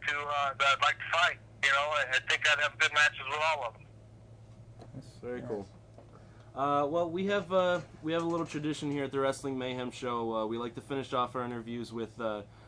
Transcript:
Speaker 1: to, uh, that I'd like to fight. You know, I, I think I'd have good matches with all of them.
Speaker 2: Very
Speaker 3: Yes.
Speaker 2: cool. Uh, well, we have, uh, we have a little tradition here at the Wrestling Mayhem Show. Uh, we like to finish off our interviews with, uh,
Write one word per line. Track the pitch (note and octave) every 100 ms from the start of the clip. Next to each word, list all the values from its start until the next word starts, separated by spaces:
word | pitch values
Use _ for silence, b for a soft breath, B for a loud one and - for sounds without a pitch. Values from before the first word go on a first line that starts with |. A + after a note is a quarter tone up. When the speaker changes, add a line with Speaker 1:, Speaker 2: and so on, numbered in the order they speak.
| -
Speaker 1:
to, | D3
uh, | C#3+ C#3+ C#3 C3
that | C#3 C3+
I'd |
like | C#3+ C#3+
to | - E3
fight. | E3+ C#3 - -
You | C#3
know, | C#3 D3
I, | D3+ B2+ C3
I | -
think | D#3 D3+
I'd | D3
have | D3 -
good | D#3
matches | D3 D3 C#3+ C3+
with | D3+ D#3
all | D3+ A#2+
of |
them. | A2 - - - - - - - - - - - - - -
Speaker 2:
Very | A#2+ B2
Speaker 3:
Yes. | B2
Speaker 2:
cool. | G#2 G2 - - - - b b b b
Uh, | B2+ C#3+ C#3+ C#3+
well, | E3 E3+
we | E3+ G3
have, | G3+ E3+
uh, | F#3+ F3+ F3 D3 -
we | D#3
have | E3
a | E3
little | E3+ D#3
tradition | D3+ D3 D3 D3
here | C#3+
at | C3+
the | C3+
Wrestling | C3+ C3+ C#3 C3
Mayhem | B2+ B2+ B2
Show. | A#2 B2+ A#2+ A2+
Uh, | A2+ A2
we | A#2
like | A#2+ A#2
to |
finish | A2+ C#3 B2
off | C3 A#2+
our | B2+
interviews | A#2+ A#2+ A2+ A#2+ A2
with, | A#2 A2 A#2+
uh, | A2+ G#2 G2 b